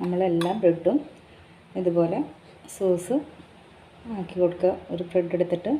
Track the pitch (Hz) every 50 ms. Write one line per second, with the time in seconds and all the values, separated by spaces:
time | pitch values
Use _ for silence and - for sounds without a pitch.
0 | 180 175 180 180 190 185 170 165 170 175 196 220 202 175 170 165 - 180 233 302
1 | - - - - - - - - - - - - - - - 190 185 175 170 170
2 | 165 165 185 247 302 - - - - - - - - - - - 196 185 180 170
3 | 175 - 240 302 285 - - - - - - - - - - - - - - -
4 | - 233 226 196 180 170 - 185 180 170 175 - - 185 190 - - - 175 170
5 | 180 170 - 185 170 170 180 175 180 175 180 170 - 208 277